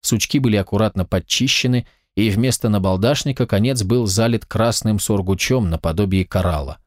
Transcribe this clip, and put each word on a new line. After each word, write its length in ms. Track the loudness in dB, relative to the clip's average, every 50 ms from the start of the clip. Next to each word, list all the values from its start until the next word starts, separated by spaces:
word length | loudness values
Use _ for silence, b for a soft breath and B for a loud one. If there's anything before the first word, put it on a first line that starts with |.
Сучки 380 | _ -2 -2 -2 -2 0 -2 0
были 180 | 2 2 2
аккуратно 480 | 2 0 0 0 0 0 0 0 -2 -4
подчищены, 800 | -2 -2 -4 -2 _ -2 -2 0 0 0 0 0 0 0 0 -2 b b b b b _
и 120 | 0 0 2
вместо 400 | 2 2 0 0 -2 0 0 0
набалдашника 800 | 0 2 2 0 0 2 2 2 0 0 -2 -4 -2 -2 -2
конец 380 | 0 0 0 2 0 0 0 0
был 200 | 0 0 0 0
залит 380 | 0 0 2 2 2 0 -2 -4
красным 540 | _ -2 0 0 0 0 0 0 0 0 0
сургучом 720 | 0 0 0 0 0 0 -2 -2 0 0 0 0 2 0
наподобие 540 | -2 -2 -2 -2 0 0 0 2 2 0 0
коралла. 540 | 0 -2 -2 0 0 -2 -2 -4 -8 -10 -14 _